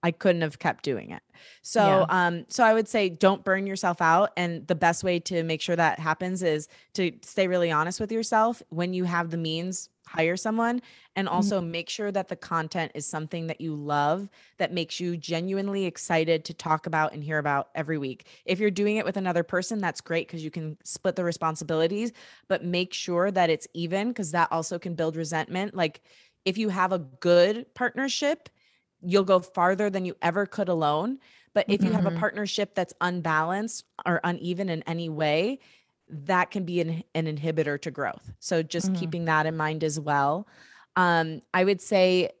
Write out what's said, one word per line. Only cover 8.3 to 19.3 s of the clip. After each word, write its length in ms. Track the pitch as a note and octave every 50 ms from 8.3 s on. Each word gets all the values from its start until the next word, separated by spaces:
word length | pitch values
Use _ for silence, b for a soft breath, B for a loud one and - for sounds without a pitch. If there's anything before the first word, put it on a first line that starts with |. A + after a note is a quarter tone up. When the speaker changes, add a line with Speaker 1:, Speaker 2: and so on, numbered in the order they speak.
| - A3 A3 A#3 A#3+ - - _
Speaker 1:
When 240 | - D#3+ F3 F3+ F#3
you 100 | F3+ F3+
have 260 | F3 F3 E3+ E3+ E3
the 60 | D#3+
means, 520 | E3+ E3 D#3+ D#3+ E3 E3+ F#3 F#3 F3 - - _ _ _ -
hire 280 | - E3 D#3+ E3 F3
someone, 460 | F#3 - A3 G#3+ A3+ A#3 A#3 A#3+ B3 B B B B B B B
and 140 | F#3+ G3 F#3
Speaker 2:
Mm-hmm. 60 | -
Speaker 1:
also 240 | F#3+ G3+ G3+ G3+ F#3+
make 280 | F3 E3 E3 E3+ E3+ -
sure 220 | - - G#3+ G3+
that 160 | G3 G3 F#3 -
the 60 | F3+
content 540 | E3+ - - F#3 E3 D#3+ D#3+ - F#3+ D#3+ D3 -
is 100 | - C#3+
something 400 | - - D#3 D#3 D3+ - E3+ E3
that 140 | E3 D#3 _
you 140 | C#3+ E3 D#3
love, 520 | D3 D3 D3 D3 D3 C#3+ D3 D#3 F#3 G3+ G3 b b b b b _
that 140 | F#3 D#3 E3+
makes 260 | F3+ E3 D#3+ - -
you 180 | F3+ F3+ F3
genuinely 680 | E3+ D3 - E3+ E3 E3+ F#3 F#3+ G3 G3 G3+ G3 G3 G3
excited 580 | F3+ E3 - - - F3 D#3+ D#3+ D#3+ E3 D#3+ D#3
to 60 | - E3
talk 340 | _ - E3+ D#3 D#3 -
about 260 | F3+ D#3+ D#3+ D#3 D#3 -
and 100 | D3 D3
hear 160 | D3 D#3 D3+
about 320 | D3 D3 C#3+ C#3 - _ _
every 200 | - D#3 C#3+ D#3+
week. 300 | D3+ C#3 C3 C3 - - B B B B
If 140 | - F#3 F3+
you're 140 | G#3+ G#3 F#3+
doing 240 | F3+ G3+ G#3 G#3+
it 80 | A3 -
with 120 | - F#3+
another 280 | G3+ F#3+ F#3